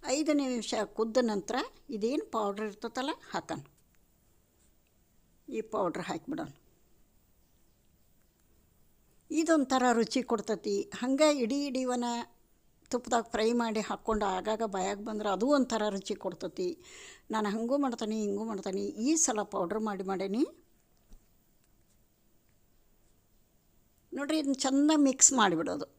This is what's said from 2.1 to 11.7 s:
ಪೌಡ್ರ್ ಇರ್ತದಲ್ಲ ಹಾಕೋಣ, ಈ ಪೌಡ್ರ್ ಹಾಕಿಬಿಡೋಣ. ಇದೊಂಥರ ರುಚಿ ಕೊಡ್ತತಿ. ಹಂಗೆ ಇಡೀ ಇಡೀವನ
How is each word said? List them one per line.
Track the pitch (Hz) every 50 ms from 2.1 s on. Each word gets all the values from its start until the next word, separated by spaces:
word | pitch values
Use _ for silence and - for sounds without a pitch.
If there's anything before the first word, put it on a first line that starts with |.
| 262 302 440 - -
ಪೌಡ್ರ್ | 226 214 202 202 202 214 214
ಇರ್ತದಲ್ಲ | 196 - - - - - 254 277 330 - - -
ಹಾಕೋಣ, | - 190 165 - 165 - 139 - _ _ _ _ _ _ _ _ _ _ _ _ _ _ _ _ _ _ _ _ _ _ _ _ _ _ _ _ _ _ _ _ _ _ _ -
ಈ | 262 220 214 -
ಪೌಡ್ರ್ | - - 202 175 156 180 175 180
ಹಾಕಿಬಿಡೋಣ. | 202 165 - - - 156 156 139 139 - _ _ _ _ _ _ _ _ _ _ _ _ _ _ _ _ _ _ _ _ _ _ _ _ _ _ _ _ _ _ _ _ _ _ _ _ _ _ _ _ _ _ _ _ _ _ _ _ _ _ _ _ _ _ 320 302
ಇದೊಂಥರ | 330 311 330 311 277 262 262 262 254 254 240 226
ರುಚಿ | 226 220 - 262 240 -
ಕೊಡ್ತತಿ. | 240 220 202 - 220 185 - 214 202 202 - - - -
ಹಂಗೆ | - 254 269 277 302 311 294 285 247
ಇಡೀ | 214 262 285 285
ಇಡೀವನ | 285